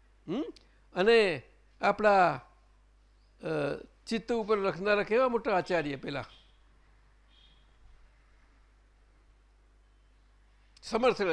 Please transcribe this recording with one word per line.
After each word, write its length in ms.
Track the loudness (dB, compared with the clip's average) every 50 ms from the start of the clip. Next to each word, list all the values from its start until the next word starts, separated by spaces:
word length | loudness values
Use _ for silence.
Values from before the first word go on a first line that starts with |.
| _ _ _ _ -10 -8
હમ? 160 | -6 -6 -6 -8 -10 -18 _ _ _ _ _ _ -4
અને 480 | 0 4 6 6 6 4 2 0 -4 -8 -16 _ _ _ _ _ -2
આપણા, 600 | 0 0 0 2 4 4 6 6 4 4 2 -2 -10 -18 _ _ _ _ _ _ _ _ _ _ _ _ _ _ _ _ _ -12
અ, 60 | -8 -6 -4 -2 -4 -4 -6 -8 -12 -18 _ _ -8
ચિત્ત 260 | -6 -6 -6 -4 -2
ઉપર 260 | -4 -2 0 0 -2 0
લખનારા 440 | 0 -2 -4 -2 -2 0 0 0
કેવા 260 | 0 0 2 2 2 2
મોટા 280 | 0 -2 -2 0 0
આચાર્ય, 400 | 0 0 0 -2 -2 -2 -2 -8
પેલા 280 | -8 -8 -8 -8 -8 -10 -12 -18 -20 -20 _ _ _ _ _ _ _ _ _ _ _ _ _ _ _ _ _ -20 -20 -20 -20 -20 _ _ _ _ _ -20 -20 -20 -20 -20 -20 _ _ _ -20 -20 -20 -20 _ _ _ -20 _ _ _ _ _ _ _ _ _ _ _ _ _ _ _ _ _ _ _ _ _ _ _ _ _ _ _ _ _ _ _ _ _ _ _ _ _ _ _ _ _ _ -20
સમર્થ 400 | -14 -6 -4 0 2 2 2 2 0 -2